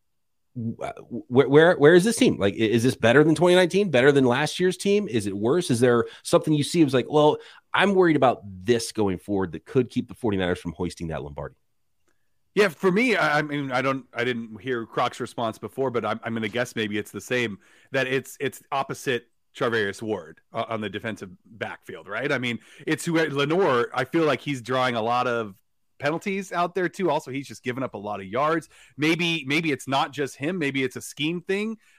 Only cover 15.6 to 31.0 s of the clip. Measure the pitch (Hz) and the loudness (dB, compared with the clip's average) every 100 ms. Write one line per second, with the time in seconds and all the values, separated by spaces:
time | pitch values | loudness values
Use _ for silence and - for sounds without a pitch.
15.6 | 110 - 131 120 107 113 117 113 110 117 | -10 -4 -4 -2 -4 -6 -6 -6 -4 -4
16.6 | 123 120 107 104 101 104 - 123 113 95 | -4 -4 -4 -4 -6 -10 -4 -2 -2 -6
17.6 | _ _ _ 135 131 135 127 - 135 - | _ _ _ -4 -2 -4 -6 -8 -8 -8
18.6 | - 139 135 139 - 120 - _ _ - | -8 -6 -6 -8 -4 -6 -6 _ _ -6
19.6 | 120 113 101 95 110 101 80 82 _ - | -2 0 -2 -4 -6 -6 -8 -20 _ -8
20.6 | 117 113 107 101 110 104 101 90 _ 110 | -6 -6 -6 -8 -8 -10 -12 -18 _ -12
21.6 | 107 85 - 85 85 107 143 135 123 113 | -12 -12 -16 -18 -10 -6 -2 -2 -2 -6
22.6 | - - - 156 170 165 160 139 143 170 | -10 -12 -6 -4 -2 0 0 0 0 2
23.6 | 185 123 117 123 131 165 156 135 147 135 | 2 2 0 -4 -2 0 2 0 -2 -6
24.6 | 117 131 127 120 110 123 123 117 107 98 | -2 0 0 0 0 0 0 -2 -4 -10
25.6 | _ _ _ - 143 160 208 190 185 175 | _ _ _ -6 -4 -4 -4 -6 -4 -4
26.6 | 175 190 175 - 175 147 143 135 139 113 | -2 -2 -4 -2 -2 -2 -4 -10 -10 -10
27.6 | 123 123 127 107 101 101 98 113 151 165 | -8 -6 -6 -8 -8 -8 -6 -2 0 -2
28.6 | - - - - 151 165 170 165 131 151 | -6 -16 -20 -4 0 0 -2 -4 -2 -2
29.6 | 165 135 - 135 156 131 139 - 143 185 | 0 -4 -2 -2 -2 -4 -6 -6 -6 -4
30.6 | 143 135 131 120 | -4 -2 -4 -6